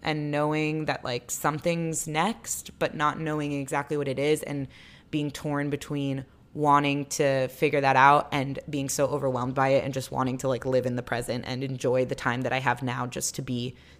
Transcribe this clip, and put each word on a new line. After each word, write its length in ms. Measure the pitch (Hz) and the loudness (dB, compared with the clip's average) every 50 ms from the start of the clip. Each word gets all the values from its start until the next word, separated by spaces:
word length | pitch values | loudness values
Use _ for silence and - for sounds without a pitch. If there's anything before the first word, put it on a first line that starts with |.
and 280 | - 160 156 151 147 147 | -4 -4 -2 -2 -2 -2
knowing 560 | 147 147 151 151 156 156 156 151 156 156 151 | 0 0 2 2 2 0 0 0 0 -2 -2
that, 180 | 147 131 - - | -2 -4 -4 -4
like, 280 | 131 120 - - - | -4 -4 -4 -6 -8
something's 760 | - - - 151 156 147 - 175 170 170 165 160 156 - - | -6 -2 -2 -2 -2 0 0 0 0 0 -2 -2 -4 -4 -6
next, 680 | 160 151 156 175 214 226 226 - - - - - - - | -2 0 0 0 0 -2 -4 -8 -10 -8 -8 -10 -10 -6
but 160 | - 165 - - | -2 -2 -2 0
not 260 | - 151 151 - - | 0 0 0 0 -2
knowing 340 | 160 151 151 151 147 147 143 | -4 -4 -2 -2 -2 -2 -4
exactly 440 | 143 135 135 151 143 143 - 156 | -4 -4 -2 -2 -2 -2 -2 -2
what 100 | 147 139 | -2 -2
it 120 | 135 127 135 | -2 -2 0
is, 240 | 139 151 156 147 - | 2 2 2 2 0
and 240 | - 143 143 135 - - - - - - - - - | -4 -6 -6 -6 -8 -10 -16 -20 -20 -20 -20 -10 -6
being 220 | 151 151 147 143 | -4 -2 -2 -2
torn 400 | - - - 151 143 143 143 147 | -4 -6 -4 -2 -2 -2 -2 -2
between 540 | 143 143 - - 151 143 139 139 135 135 127 - - - - - - | -4 -4 -6 -6 -4 -4 -2 -2 -4 -6 -8 -12 -18 -20 -20 -12 -6
wanting 520 | 151 151 147 143 143 147 143 143 143 139 | 0 4 6 6 6 6 4 0 0 -2
to 420 | - - - 151 135 135 135 131 | -2 0 2 2 2 2 2 0
figure 340 | 127 - - 160 147 151 143 | -2 -2 0 0 2 2 4
that 140 | 139 135 131 | 4 6 8
out 340 | 131 135 139 147 147 - - | 8 10 10 8 8 4 2
and 280 | - 143 131 139 135 - - 143 | -2 -2 -2 -2 -4 -8 -6 -6
being 180 | 147 139 139 | -4 -4 -4
so 200 | - - - 139 | -2 0 0 0
overwhelmed 480 | - 143 143 135 135 127 120 123 131 131 | 2 0 0 0 0 0 0 -2 -2 0
by 140 | 139 135 135 | 2 4 4
it 140 | 139 135 - | 4 4 2
and 100 | 143 131 | 0 -4
just 180 | 135 127 - | -6 -6 -4
wanting 260 | 139 135 127 127 131 | -2 -2 0 0 -2
to, 100 | 131 - | -2 -2
like, 160 | 131 127 117 - | -2 -2 -2 0
live 220 | 131 131 127 110 | 2 2 2 2
in 100 | 123 123 | 0 -2
the 60 | 123 | -4
present 420 | 120 - 127 117 120 - 117 123 - | -4 -4 -4 -4 -2 -4 -4 -6 -6
and 160 | - 127 127 139 | -6 -6 -6 -4
enjoy 420 | 135 131 127 - 113 123 131 127 | -6 -4 -2 0 2 2 2 2
the 100 | 110 - | 0 -2
time 280 | - - 131 120 127 127 | -2 -2 -2 0 0 -2
that 100 | 127 131 | -2 -2
I 60 | 131 | 0
have 240 | 127 123 123 - 135 | 0 0 0 0 -2
now 240 | 123 123 131 123 | -4 -4 -4 -6
just 280 | 123 - 135 - - - | -6 -6 -6 -6 -6 -4
to 60 | - | -6
be 340 | 131 131 123 120 120 127 - - - - - | -6 -4 -4 -4 -4 -6 -8 -12 -20 -20 -20